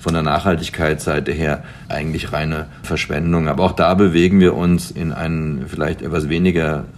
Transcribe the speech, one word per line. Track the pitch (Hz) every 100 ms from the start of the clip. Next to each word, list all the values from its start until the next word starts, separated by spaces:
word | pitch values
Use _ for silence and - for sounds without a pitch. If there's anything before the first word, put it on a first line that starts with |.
von | 85
der | 82
Nachhaltigkeitsseite | 78 78 95 85 80 - 78 76 - 73 -
her | 76 78 73 - - -
eigentlich | 76 76 80 85
reine | 73 78 78 76 -
Verschwendung. | - 78 - 73 85 85 78
Aber | 69
auch | 92
da | - 85
bewegen | 95 101 82 90 98
wir | 90
uns | 69 87 87 87
in | - 85
einen | - 82 82 78 71 71
vielleicht | - 76 82
etwas | - 78 76
weniger | 82 92 85 78 76 -